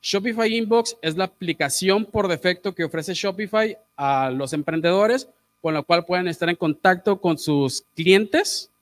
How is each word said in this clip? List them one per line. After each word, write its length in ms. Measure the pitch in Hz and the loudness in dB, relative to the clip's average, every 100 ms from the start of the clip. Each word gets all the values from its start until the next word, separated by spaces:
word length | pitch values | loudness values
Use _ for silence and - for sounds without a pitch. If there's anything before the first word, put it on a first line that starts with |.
Shopify 540 | - 202 208 226 226 226 | -4 -4 -4 -2 0 0
Inbox 400 | 220 226 226 - | 2 0 0 -4
es 160 | 160 160 | -6 -4
la 80 | 185 | -4
aplicación 800 | _ 180 156 143 - 185 196 214 | _ -6 -2 -2 -2 0 0 0
por 240 | 214 196 | -2 0
defecto 440 | 165 185 180 202 | 0 0 -2 -6
que 120 | 180 165 | -4 -4
ofrece 280 | 165 156 | -4 -6
Shopify 640 | 180 202 190 214 214 220 - _ - | -4 -4 -4 -4 0 0 -4 _ -6
a 320 | 139 135 135 | 0 0 0
los 240 | 131 135 | -2 -4
emprendedores, 760 | 151 147 156 165 185 214 254 - _ _ _ | -4 -2 -2 2 2 2 0 -4 _ _ _
con 120 | 165 | -2
la 80 | 156 | -2
cual 240 | 147 170 170 | 2 0 2
pueden 240 | 180 180 | -2 -2
estar 180 | 165 170 | -2 -2
en 80 | 170 | -2
contacto 640 | 165 151 190 185 196 196 | -2 2 2 2 2 0
con 180 | 180 156 | 0 -2
sus 460 | - 147 135 131 _ - | 0 2 0 -2 _ -4
clientes 760 | 165 190 214 311 403 - - _ | 4 4 4 0 0 -4 -10 _